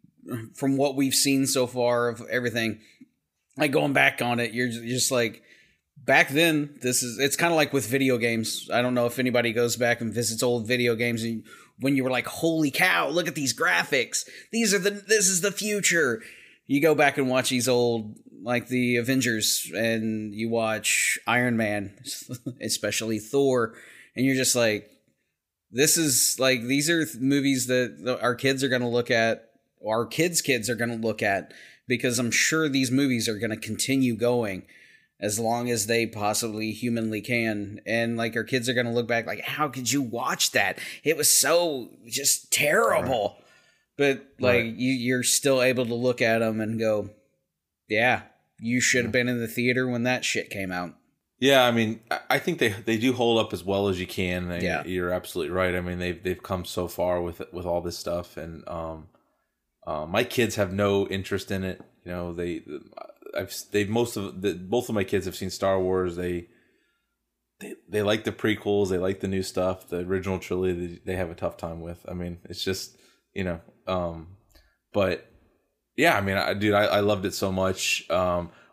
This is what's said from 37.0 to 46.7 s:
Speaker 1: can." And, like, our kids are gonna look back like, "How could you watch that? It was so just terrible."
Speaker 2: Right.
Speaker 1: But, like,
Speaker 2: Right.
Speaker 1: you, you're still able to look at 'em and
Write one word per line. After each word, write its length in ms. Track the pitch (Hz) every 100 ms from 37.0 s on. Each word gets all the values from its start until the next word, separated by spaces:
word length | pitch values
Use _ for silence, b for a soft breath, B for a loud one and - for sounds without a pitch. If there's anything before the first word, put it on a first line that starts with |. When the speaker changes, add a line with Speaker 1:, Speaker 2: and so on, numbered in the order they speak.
| 110 107
Speaker 1:
can." 580 | 101 120 113 107 101 107 -
And, 320 | 113 117 117
like, 180 | 117 113
our 80 |
kids 240 | 110 127 120
are 40 |
gonna 200 | 120 120
look 140 | 117 113
back 200 | 117 110
like, 140 | 107
"How 260 | - 143 151
could 240 | 127 117
you 100 | 143
watch 500 | 123 117 127 175 -
that? 280 | 113 98 - B B
It 120 | 143 143
was 120 | 147
so 600 | - 139 170 170 135 - - 113
just 440 | 127 143 - -
terrible." 840 | - 147 190 226 170 - 123 101 -
Speaker 2:
Right. 0 | b b b b b -
Speaker 1:
But, 280 | 143 127 - -
like, 240 | 123 120
Speaker 2:
Right. 100 | 113
Speaker 1:
you, 200 | 113 127
you're 280 | 131 120 127
still 400 | 123 - 143 131
able 240 | 127 127 117
to 80 |
look 300 | 117 123 120
at 180 | 117 113
'em 180 | 113 110
and 200 | 107